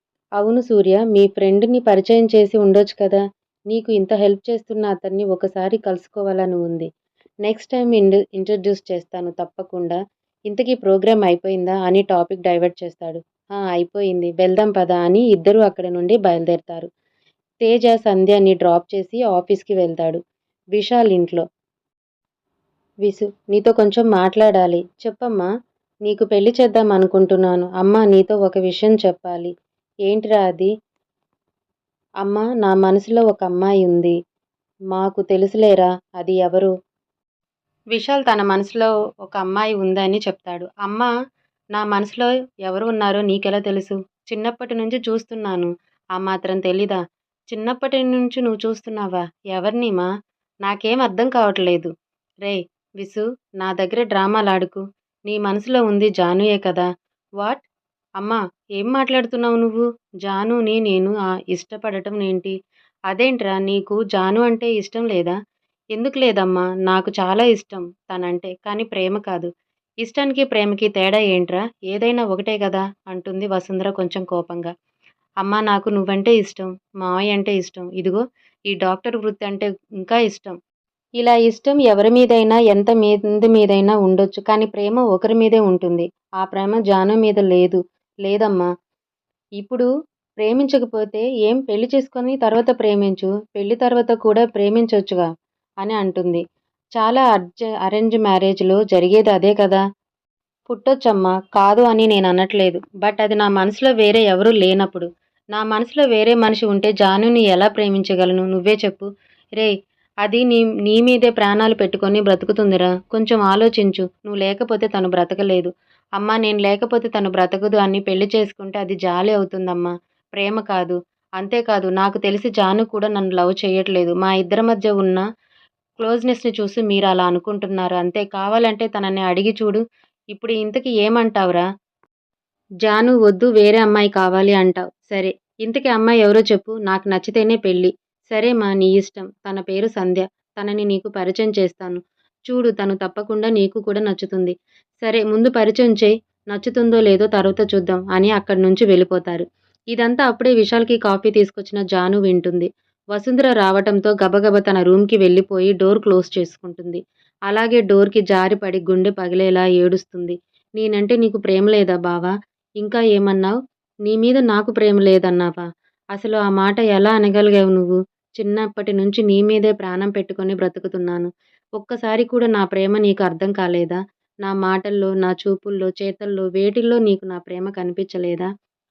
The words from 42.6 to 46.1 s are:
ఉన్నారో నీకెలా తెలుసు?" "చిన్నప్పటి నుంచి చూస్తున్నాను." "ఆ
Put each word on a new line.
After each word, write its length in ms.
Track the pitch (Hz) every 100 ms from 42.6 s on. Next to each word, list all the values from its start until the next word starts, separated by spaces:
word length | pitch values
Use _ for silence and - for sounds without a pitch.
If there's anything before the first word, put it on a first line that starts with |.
| 185 190 226
ఉన్నారో 340 | 220 202 202
నీకెలా 380 | 208 196 196 202
తెలుసు?" 360 | 202 196 196 196 190 _ -
"చిన్నప్పటి 500 | 214 226 233 240 226
నుంచి 240 | 220 247
చూస్తున్నాను." 720 | 233 220 220 226 208 180 175 175 _ _
"ఆ 80 | -